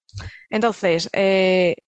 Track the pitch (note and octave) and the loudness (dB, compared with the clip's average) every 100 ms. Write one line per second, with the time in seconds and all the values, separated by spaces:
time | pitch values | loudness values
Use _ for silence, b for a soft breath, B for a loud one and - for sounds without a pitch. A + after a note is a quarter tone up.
0 | _ G2 B B B A3 A#3 G#3 F#3+ E3 | _ -16 B B B -2 -2 0 0 0
1 | E3 - G3 F#3+ F#3 F#3 F3+ - | -2 -2 0 2 2 2 2 -2